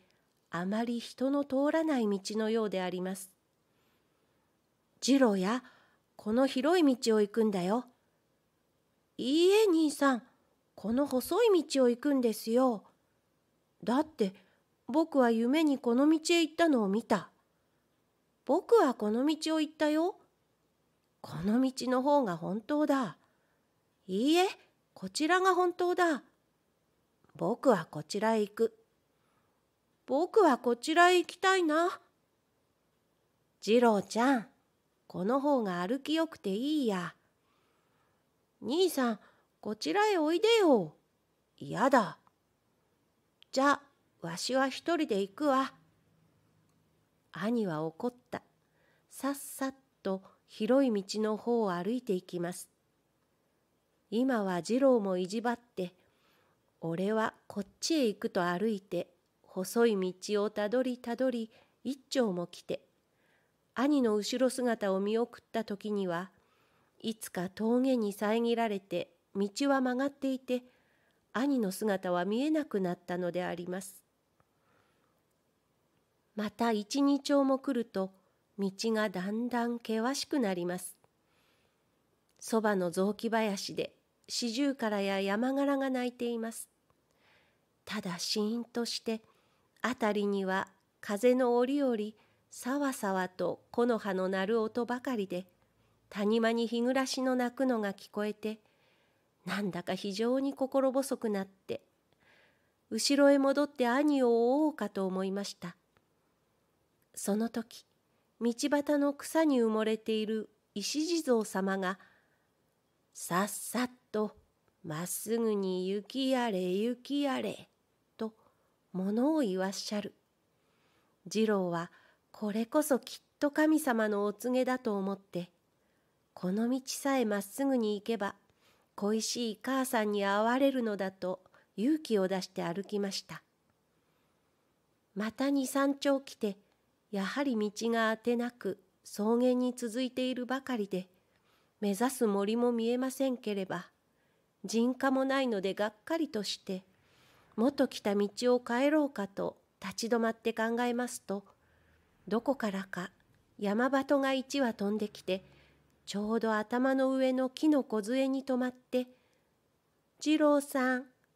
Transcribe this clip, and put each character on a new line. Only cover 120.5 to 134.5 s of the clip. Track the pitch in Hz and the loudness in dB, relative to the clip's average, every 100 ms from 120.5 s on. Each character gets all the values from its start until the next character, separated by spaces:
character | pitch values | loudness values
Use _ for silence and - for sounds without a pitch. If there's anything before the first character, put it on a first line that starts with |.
| _ _ _ _ _ _ _ 180 | _ _ _ _ _ _ _ -6
次 | 208 220 | 0 2
郎 | 202 180 | 2 0
は、 | 170 175 - _ _ _ | -2 -6 -12 _ _ _
こ | - 214 | -10 -4
れ | 220 226 | -4 0
こ | 302 | 0
そ | 302 240 | 2 0
き | - - | -2 -16
っ | _ _ | _ _
と | 294 | -2
神 | 285 311 311 | 2 2 2
様 | 294 226 214 | 2 0 0
の | 202 | 0
お | 208 | -2
告 | 202 247 254 | -4 -2 0
げ | |
だ | 254 254 | 0 -2
と | 233 202 | -2 -2
思 | 196 | -4
っ | 196 | -6
て、 | _ 175 175 _ _ _ _ _ _ _ _ | _ -8 -8 _ _ _ _ _ _ _ _
こ | - 180 | -8 -4
の | 202 233 | -2 0
道 | 262 262 | -2 -6
さ | - 277 269 | -6 -2 0
え | |
ま | 226 202 | 0 -2
っ | |
す | - - | -4 -2
ぐ | 277 254 | 0 2
に | 214 208 | 2 -2
行 | |
け | 214 226 | -4 -4
ば、 | 196 - _ _ _ _ _ | -4 -8 _ _ _ _ _
恋 | - 202 220 | -4 -2 0
し | 220 240 233 | -2 -4 -4
い | 196 | -4
母 | - 269 | -4 -2
さ | 262 233 | 0 0
ん | 214 | 0
に | 208 | 0
会 | 196 202 | 0 2
わ | 226 254 | 2 4
れ | 277 | 2
る | 262 | 2
の | 226 202 | -2 -4
だ | 190 | -6
と | 190 180 180 _ _ _ - | -6 -6 -6 _ _ _ -4
勇 | 240 311 | 0 0
気 | 311 208 | 0 0
を | 185 | 2
出 | 190 | -2
し | - | -6
て | - | -6
歩 | 170 180 | -6 -6
き | 202 208 | -4 -4
ま | 196 | -4
し | 196 | -6
た。 | - 160 - _ _ _ _ _ _ _ _ _ _ | -10 -16 -18 _ _ _ _ _ _ _ _ _ _